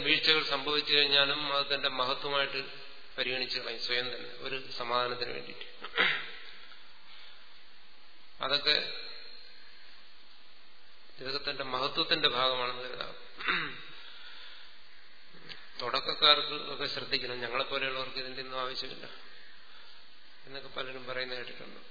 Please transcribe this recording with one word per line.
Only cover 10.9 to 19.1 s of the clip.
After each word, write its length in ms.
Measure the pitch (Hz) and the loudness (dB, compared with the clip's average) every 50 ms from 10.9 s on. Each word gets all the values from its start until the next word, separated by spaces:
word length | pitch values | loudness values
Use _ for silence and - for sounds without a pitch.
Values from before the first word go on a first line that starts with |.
| - - - - - - | -8 -8 -8 -8 -8 -6
ഇതൊക്കെ 220 | 131 127 143 143 - | -4 -4 -2 -2 -2
തന്റെ 220 | 147 139 135 139 131 | -2 -2 -2 0 0
മഹത്വത്തിന്റെ 600 | 127 127 135 139 139 170 165 170 175 156 147 143 | 2 2 2 2 2 2 2 4 4 4 4 4
ഭാഗമാണെന്ന് 520 | 120 123 131 131 127 127 123 123 123 123 127 | 4 4 4 4 4 4 2 0 0 -2 -4
കരുതാം. 300 | 127 - - - - - - - - - - 180 190 185 175 160 139 127 - - - - - - - - - - - - - - - - - - - - - - - - - - - - - - - - - - - - - - - - | -4 -4 -4 -4 -4 -6 -6 -6 -6 -6 -2 0 2 2 2 0 -2 -4 -6 -6 -6 -6 -8 -8 -8 -8 -8 -8 -6 -6 -6 -6 -6 -6 -6 -6 -6 -6 -6 -6 -6 -6 -8 -8 -8 -8 -8 -8 -8 -8 -8 -8 -8 -8 -8 -8 -6 -6
തുടക്കക്കാർക്ക് 800 | - 123 120 120 139 139 160 151 143 151 151 147 147 139 143 147 147 143 143 | -4 0 2 2 2 2 0 2 8 10 10 10 10 8 2 -2 -2 -2 -4
ഒക്കെ 160 | 139 131 143 135 - | -2 -2 -2 -2 -2
ശ്രദ്ധിക്കണം, 440 | 139 123 - 135 131 127 120 123 123 | -2 0 0 0 0 2 0 -2 -2
ഞങ്ങളെപ്പോലെയുള്ളവർക്ക് 800 | 123 117 120 135 135 135 139 135 135 135 131 131 131 127 131 131 | 0 0 2 2 2 2 2 2 2 2 2 0 -2 -2 -2 -4
ഇതിന്റെ 220 | 127 127 131 135 131 | -4 -4 -4 -4 -4
ഒന്നും 160 | 131 131 131 | -2 -2 0
ആവശ്യമില്ല 460 | 127 127 131 127 131 131 131 131 131 - | 0 0 0 -2 -2 -4 -4 -6 -6 -6